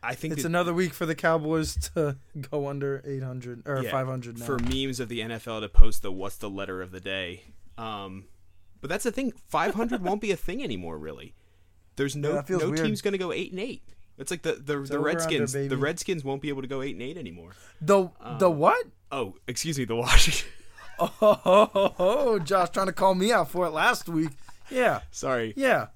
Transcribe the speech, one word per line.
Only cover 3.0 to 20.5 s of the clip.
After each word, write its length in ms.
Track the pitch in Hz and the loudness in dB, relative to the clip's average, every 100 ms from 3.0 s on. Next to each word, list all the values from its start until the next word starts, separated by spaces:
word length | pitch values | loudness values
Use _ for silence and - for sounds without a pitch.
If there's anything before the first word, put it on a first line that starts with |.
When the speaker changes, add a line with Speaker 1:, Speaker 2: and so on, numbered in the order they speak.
| 143 | -8
Speaker 2:
eight 160 | 139 | -8
hundred 400 | 131 127 123 120 135 | -8 -10 -12 -14 -6
or 160 | 135 | -4
Speaker 1:
Yeah, 80 | 123 | -2
Speaker 2:
five 160 | 131 131 | -2 -2
hundred 320 | 131 120 117 | -6 -8 -12
now. 60 | 120 | -4
Speaker 1:
for 120 | 131 | -2
memes 420 | 120 131 135 123 | 0 0 -2 -4
of 100 | 117 | -6
the 120 | 117 | -6
N 80 | 113 | -6
F 180 | 117 120 | -8 -8
L 140 | 110 | -8
to 80 | 104 | 2
post 320 | - 113 110 | 12 12 10
the 100 | 104 | 0
"What's 260 | 95 98 - | -4 -6 -8
the 120 | 107 | -8
letter 320 | 98 95 92 | -8 -8 -8
of 80 | 92 | -10
the 100 | 92 | -10
day?" 440 | 95 95 90 92 - - - - | -6 -6 -6 -10 -16 -20 -18 -12
Um, 480 | 113 104 98 95 - - - - - - | -10 -8 -10 -14 -18 -20 -20 -20 -20 -16
but 80 | - | -8
that's 140 | 190 | -4
the 80 | 247 | -4
thing. 220 | 240 269 - - | -4 -6 -8 -6
Five 280 | 156 175 185 | -2 -2 -2
hundred 260 | 233 240 | -2 -2
won't 200 | 180 208 | -2 -2
be 100 | 214 | -2
a 40 | 185 | -2
thing 280 | - 202 | -2 -4
anymore, 340 | 254 101 85 80 | -6 -6 -6 -8
really. 380 | 78 67 71 - _ _ _ _ _ - | -10 -12 -16 -20 _ _ _ _ _ -4
There's 180 | 139 143 | -4 -2
no, 140 | 147 | -2
Speaker 2:
Yeah, 60 | 185 | -2
that 100 | 135 | -2
feels 160 | 185 | -2
Speaker 1:
no 80 | 160 | 0
Speaker 2:
weird. 120 | 156 | 0
Speaker 1:
team's 200 | 160 - | -2 -2
gonna 160 | 208 196 | -4 -4
go 120 | 180 | -4
eight 200 | - 185 | -6 -8
and 80 | 185 | -8
eight. 240 | 240 - - - - - | -10 -10 -16 -20 -20 -14
It's 140 | 139 | -10
like 100 | 170 | -6
the, 120 | 160 | -4
the, 280 | - 143 143 | -4 -4 -6
Speaker 2:
It's 80 | 139 | -4
Speaker 1:
the 80 | 143 | -2
Speaker 2:
over 120 | 151 | 0
under, 100 | 165 | 0
Speaker 1:
Redskins. 340 | 165 156 143 | 0 0 0
The 160 | 139 139 | -2 -2
Speaker 2:
baby. 60 | 135 | 0
Speaker 1:
Redskins 480 | 143 170 - 175 | -2 -2 -4 -4
won't 180 | 135 139 | -4 -6
be 80 | 147 | -4
able 140 | 139 | -6
to 40 | 131 | -6
go 140 | 135 | -6
eight 140 | 135 87 | -6 -8
and 80 | |
eight 140 | 123 170 | -10 -10
anymore. 340 | 113 85 82 - - - | -12 -14 -18 -20 -20 -8
Speaker 2:
The, 300 | 151 196 180 - 113 143 | 4 4 4 -6 -10 2
the 100 | 185 | 4
Speaker 1:
Um, 80 | 156 | 6
Speaker 2:
what? 300 | 165 494 - - - | 4 4 0 -12 -10
Speaker 1:
Oh, 240 | 139 107 - - | -6 -6 -8 -10
excuse 300 | 120 156 139 | -6 -4 -4
me, 80 | 117 | -2
the 100 | 117 | -2
Washington 520 | 120 - - - - | 6 8 8 4 -6